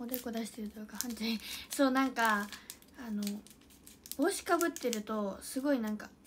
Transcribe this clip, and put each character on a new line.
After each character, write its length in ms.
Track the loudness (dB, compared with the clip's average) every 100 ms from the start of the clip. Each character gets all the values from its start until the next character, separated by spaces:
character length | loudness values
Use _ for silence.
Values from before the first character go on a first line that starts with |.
お 60 | -6
で 100 | -6
こ 140 | -4
出 120 | -6
し 60 | -6
て 120 | -8
る 100 | -10
動 100 | -10 -12
画、 120 | -6
は 80 | -6
ん 80 |
ち 100 | -2
ゃ 40 | -2
ん。 100 | -2 -4 -10 -6
そ 160 | 4 6
う、 60 |
な 120 | 6
ん 60 | 2
か、 380 | 4 4 4 0 -8 -14 -18 -18 -12
あ 120 | -6
の、 100 | -2 -2 -4 -10 -20 -20 -20 -20 -20 -12 0
帽 120 | 2
子 100 | 2
か 160 | 2 2
ぶ 80 | 2
っ 40 |
て 180 | 0 -2
る 120 | -2
と、 360 | -2 -2 -2 -4
す 180 | -4 -2
ご 120 | 2
い 60 | 2
な 100 | 2
ん 80 | -4
か、 140 | -8 -16